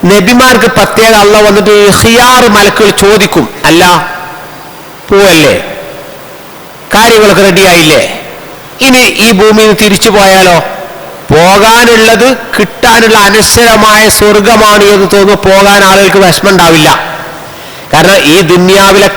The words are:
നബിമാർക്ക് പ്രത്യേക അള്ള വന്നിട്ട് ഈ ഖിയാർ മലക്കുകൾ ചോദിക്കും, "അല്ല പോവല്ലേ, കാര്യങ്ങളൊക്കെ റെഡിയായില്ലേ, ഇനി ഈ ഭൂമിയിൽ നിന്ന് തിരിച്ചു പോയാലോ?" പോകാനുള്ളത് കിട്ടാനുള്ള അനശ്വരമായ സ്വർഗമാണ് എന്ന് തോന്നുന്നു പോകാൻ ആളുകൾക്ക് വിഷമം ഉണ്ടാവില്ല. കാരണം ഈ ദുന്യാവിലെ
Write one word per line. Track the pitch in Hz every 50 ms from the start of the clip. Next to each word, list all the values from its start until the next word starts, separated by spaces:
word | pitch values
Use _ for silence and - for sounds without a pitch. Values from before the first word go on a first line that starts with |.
| -
നബിമാർക്ക് | 175 202 208 180 202 247 247 254 254 254 220 190
പ്രത്യേക | 175 - - 202 202 - 220 220 226 226
അള്ള | 214 202 208 208 214
വന്നിട്ട് | 208 208 202 208 202 208
ഈ | 208 208 208 202 185 - -
ഖിയാർ | 226 226 247 240 247 254 247 254
മലക്കുകൾ | 233 202 208 202 202 - - 214 202
ചോദിക്കും, | 196 - 202 196 214 214 196 170 - 170 127 - - - -
"അല്ല | 151 160 170 180 180 175 160 - - - - - - - - - - - - - - - - - - - - - -
പോവല്ലേ, | 202 196 202 190 170 160 151 135 101 - - - - - - - - - - - - - - - - - - - - - - - - - - - -
കാര്യങ്ങളൊക്കെ | 202 226 233 226 214 214 202 196 175
റെഡിയായില്ലേ, | 202 196 180 185 196 185 175 170 156 156 156 123 - - - - - - - - - - - - - - - -
ഇനി | 254 269 254
ഈ | 254 247 202 165 - 208 226
ഭൂമിയിൽ | 226 185 208 220 214 214 220
നിന്ന് | 220 202 -
തിരിച്ചു | 220 208 196 180 - 226
പോയാലോ?" | 196 208 196 190 190 190 185 185 175 160 143 - - - - - - - - - - - - - -
പോകാനുള്ളത് | 156 170 185 196 202 202 220 226 233 240 233 233 220 220 226 226 202 233 262 262 - - - - -
കിട്ടാനുള്ള | 208 - - - - 247 226 233 226 220 220
അനശ്വരമായ | 220 202 196 196 214 196 - - 233 233 233 226 214 220 214 214 214 214 214
സ്വർഗമാണ് | - - 214 208 208 208 202 202 233 208 214 214 208 208 202
എന്ന് | 202 208 196 196 180 -
തോന്നുന്നു | 202 196 202 202
പോകാൻ | 190 - 190 190 190 196 202 202 202 196
ആളുകൾക്ക് | 190 190 196 202 196 -
വിഷമം | 190 196 180 165 - - 196
ഉണ്ടാവില്ല. | 196 185 170 170 165 160 151 151 139 135 - - - - - - - - - - - - - - - - - - -
കാരണം | 151 165 180 196
ഈ | 190 147 147 156 190
ദുന്യാവിലെ | 190 156 180 180 180 185 190 196 196 196 196 202 202 190 -